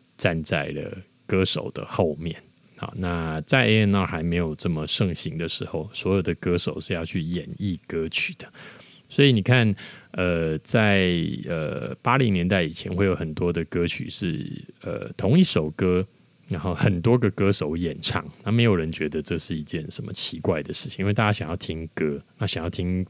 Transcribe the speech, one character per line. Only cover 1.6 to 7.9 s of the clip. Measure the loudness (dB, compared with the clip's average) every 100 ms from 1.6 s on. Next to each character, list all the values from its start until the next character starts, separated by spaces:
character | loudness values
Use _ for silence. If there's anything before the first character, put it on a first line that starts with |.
| -6
的 | -10 -6
后 | 0 0 -2
面。 | -8 -10 _ _ _ -14
好， | -12 -6
那 | -4 -2 -4 -4
在 | 2 4 6
A | 6 6
and | 4
R | 2
还 | 0
没 | 0 0
有 | 0 -2
这 | -2
么 | -2 -2
盛 | 0 0
行 | -2 -6 -6
的 | -4
时 | -4 -4
候， | -6 -6
所 | -4 0 0
有 |
的 | 0
歌 | -2 0 0
手 | 0 -4
是 | -6 -4
要 | -4
去 | -4
演 | -4 -6 -8 -6
绎 | -4 -4
歌 | -6